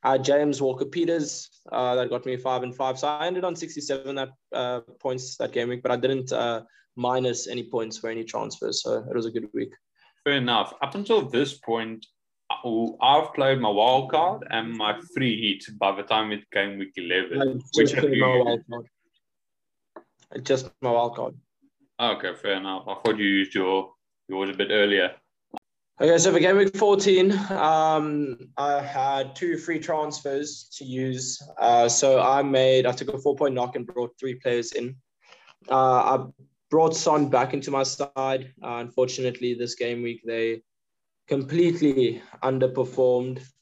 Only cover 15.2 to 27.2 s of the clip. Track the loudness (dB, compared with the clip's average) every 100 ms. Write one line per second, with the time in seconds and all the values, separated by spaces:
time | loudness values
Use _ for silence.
15.2 | 0 0 0 -2 -8 0 0 0 0 0
16.2 | 0 -6 -4 -2 -2 -4 -10 -8 -2 0
17.2 | 0 -2 -2 -2 -4 4 4 4 2 4
18.2 | 4 4 2 0 -4 -14 -14 _ _ _
19.2 | _ _ _ _ _ _ _ -20 _ _
20.2 | _ -14 -2 -2 -2 _ 0 2 0 -2
21.2 | -8 -10 _ _ _ _ _ _ -2 -2
22.2 | -6 -6 -4 -4 -4 -8 -8 -4 -2 2
23.2 | 2 2 2 0 2 0 -2 _ _ _
24.2 | _ -6 -4 -2 0 2 4 4 2 -2
25.2 | _ _ _ -18 _ _ _ _ 4 6
26.2 | 6 4 4 6 4 4 4 4 6 6